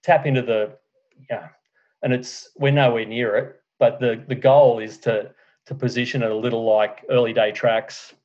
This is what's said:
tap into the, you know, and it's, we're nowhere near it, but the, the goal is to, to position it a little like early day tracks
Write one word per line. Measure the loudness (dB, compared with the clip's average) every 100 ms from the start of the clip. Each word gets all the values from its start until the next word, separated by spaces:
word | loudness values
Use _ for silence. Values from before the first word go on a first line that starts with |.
tap | 2 2 2
into | -2
the, | 0 -2 -2 -8 _ _ _ _
you | _ -12
know, | -12 _ _ _ _ _
and | -4
it's, | -4 -6 -18 -20 -4
we're | 0
nowhere | 2 2 0 -4
near | -4 -2 -2
it, | -4 -14 _ _
but | 0 2
the, | -2 -4 -6
the | 0
goal | 4 6 6 4
is | -6 -6
to, | -4 -4 -4 _ _ _ _
to |
position | -6 -4 -4 -4 -4
it | -2
a | -2
little | -2 -2
like | 2 2 2 -4 -2
early | 0 2
day | 0 0
tracks | 0 0 0 -4 -18 -20 _